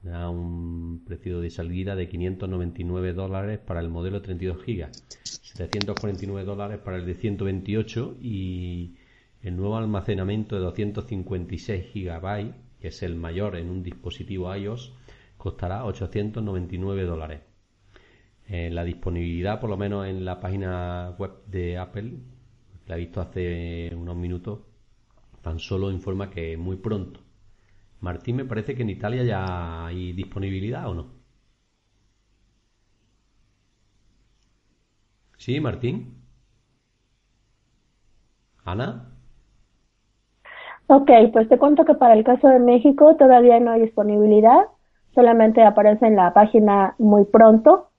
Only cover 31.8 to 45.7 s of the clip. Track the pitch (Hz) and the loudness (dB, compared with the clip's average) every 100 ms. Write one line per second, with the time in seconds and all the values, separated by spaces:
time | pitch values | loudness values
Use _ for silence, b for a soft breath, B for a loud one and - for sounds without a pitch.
31.8 | _ _ _ _ _ _ _ _ _ _ | _ _ _ _ _ _ _ _ _ _
32.8 | _ _ _ _ _ _ _ _ _ _ | _ _ _ _ _ _ _ _ _ _
33.8 | _ _ _ _ _ _ _ _ _ _ | _ _ _ _ _ _ _ _ _ _
34.8 | _ _ _ _ _ _ - 131 - - | _ _ _ _ _ _ -8 -6 -6 -6
35.8 | 120 185 - - _ _ _ _ _ _ | -8 -8 -12 -20 _ _ _ _ _ _
36.8 | _ _ _ _ _ _ _ _ _ _ | _ _ _ _ _ _ _ _ _ _
37.8 | _ _ _ _ _ _ _ _ - 92 | _ _ _ _ _ _ _ _ -10 -8
38.8 | 139 - - - _ _ _ _ _ _ | -8 -10 -18 -20 _ _ _ _ _ _
39.8 | _ _ _ _ _ _ B B B B | _ _ _ _ _ _ B B B B
40.8 | _ 277 277 240 214 226 226 254 285 294 | _ 4 8 8 8 4 4 4 4 4
41.8 | 330 302 247 220 220 254 277 262 240 240 | 4 4 6 6 6 4 6 6 6 6
42.8 | 262 277 302 311 269 247 240 233 240 226 | 4 8 8 10 10 10 8 6 4 2
43.8 | 226 220 208 208 208 208 220 277 415 _ | 0 0 0 2 6 6 8 8 4 _
44.8 | _ _ _ - 240 226 220 226 226 | _ _ _ 4 6 6 4 8 6